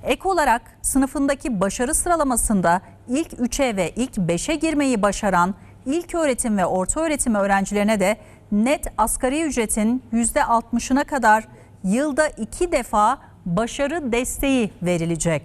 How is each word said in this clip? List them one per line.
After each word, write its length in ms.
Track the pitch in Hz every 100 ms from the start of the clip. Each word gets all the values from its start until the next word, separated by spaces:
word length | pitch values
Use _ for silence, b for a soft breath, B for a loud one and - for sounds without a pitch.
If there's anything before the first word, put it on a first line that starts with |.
Ek 260 | - 277 370
olarak 320 | 359 285 233 - -
sınıfındaki 800 | - 269 269 311 277 277 311 208
başarı 320 | 196 - 247
sıralamasında 880 | 311 359 339 277 233 - 202 170 175 B B -
ilk 320 | 254 330 -
üçe 360 | 240 - 269 202
ve 180 | 165 -
ilk 220 | 254 -
beşe 380 | 170 170 - 311
girmeyi 460 | 320 294 277 240
başaran 540 | 202 185 202 180 175 202 B B 254
ilk 300 | 311 349 349
öğretim 420 | 311 233 240 208
ve 80 | 175
orta 360 | 185 185 -
öğretim 340 | 320 294 - 208
öğrencilerine 640 | 196 196 196 208 208 220
de 180 | 190 214 B B B
net 360 | 208 233 302 - -
asgari 440 | 220 - 254 285
ücretin 640 | 320 247 214 - 214 254 -
yüzde 320 | 226 233 294
altmışına 600 | 269 233 233 233 - 269
kadar 440 | 294 285 226 214 220 B B B
yılda 440 | 185 220 302 269 302
iki 440 | - 214 - 359
defa 480 | 320 233 214 208 277 B B -
başarı 680 | 170 233 - 277 330 277
desteği 600 | 233 254 - 277 262 214 -
verilecek. 600 | 175 175 165 165 165 156